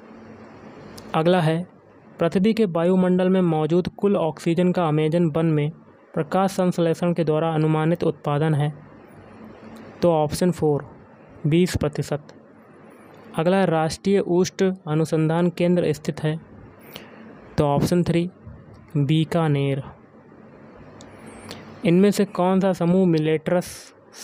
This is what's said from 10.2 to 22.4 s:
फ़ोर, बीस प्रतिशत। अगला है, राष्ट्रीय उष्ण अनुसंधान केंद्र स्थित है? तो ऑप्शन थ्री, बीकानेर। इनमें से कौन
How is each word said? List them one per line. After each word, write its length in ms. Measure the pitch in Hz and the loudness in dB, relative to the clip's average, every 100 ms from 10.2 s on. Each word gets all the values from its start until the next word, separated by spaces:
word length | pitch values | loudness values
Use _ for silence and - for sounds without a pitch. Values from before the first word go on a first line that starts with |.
| 147 - 180 | 0 0 -2
फ़ोर, 400 | 165 156 143 - - - - - - 147 | 0 0 -2 -4 -18 -20 -20 -20 -8 0
बीस 300 | 165 180 - | 2 2 0
प्रतिशत। 500 | 147 - 139 147 - - - - - - - - - - - - | -4 -4 -6 -6 -10 -20 -20 -20 -20 -20 -20 -20 -20 -20 -10 -2
अगला 200 | 165 190 | 0 2
है, 100 | 185 | 2
राष्ट्रीय 520 | 160 156 - - 196 | 2 0 -2 0 0
उष्ण 560 | - 175 180 - 190 185 160 | 2 0 0 0 -2 -2 -2
अनुसंधान 600 | 151 160 160 156 165 175 | -2 0 0 0 2 0
केंद्र 440 | 170 175 180 160 | 0 2 2 0
स्थित 300 | 147 - 156 | -2 -4 -4
है? 180 | 156 156 - - - - - - - - - - - - | -4 -4 -8 -20 -20 -20 -20 -20 -20 -20 -20 -20 -8 -2
तो 60 | |
ऑप्शन 400 | 151 143 - 175 | 0 0 0 0
थ्री, 260 | 175 170 175 - - - - - - 147 | 0 -2 -2 -8 -20 -20 -20 -20 -8 -2
बीकानेर। 840 | 139 156 156 170 160 143 139 139 - - - - - - - - - - - - - - - - - - - - | 0 2 0 0 0 0 -2 -4 -8 -16 -20 -20 -20 -20 -20 -20 -20 -20 -20 -20 -20 -20 -20 -20 -18 -18 -20 -4
इनमें 260 | 190 175 202 | 2 4 4
से 140 | 196 | 2
कौन 360 | 196 - | -2 0